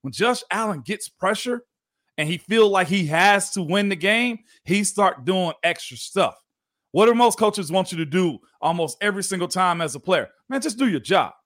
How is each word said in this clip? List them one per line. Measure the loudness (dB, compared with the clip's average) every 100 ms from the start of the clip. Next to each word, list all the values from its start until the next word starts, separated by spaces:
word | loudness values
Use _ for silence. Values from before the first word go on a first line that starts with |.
When | -12
Josh | -2 0 0 -4
Allen | -4 -4 -6
gets | -6 -8 -10
pressure | _ -4 -2 -4 -6 _ _ _ _ _ -6
and | -4
he | -4
feel | 0 4 4
like | 4 2
he | 0 0
has | 4 4 4 0
to | -6
win | -2 0 0
the | -2
game, | 0 0 0 -4 _ _
he | -2 -2
start | -2 2 0 0 -2
doing | -2 -2 -2
extra | -4 -4 -10 -14
stuff. | -8 -2 -2 -4 _ _ _ _ _
What | 4 4
do |
most | 6 4 4
coaches | 0 0 -2
want | -2 -2
you | -4
to | -2
do | 2 0 -2 _ _
almost | -2 0 -4 -2
every | -2 -2
single | -4 -4 -4
time | 0 0 0
as | -4
a | -6
player? | 0 0 0 _ _
Man, | -6
just | -4 0
do | 0
your | 0
job. | 2 2 2 -6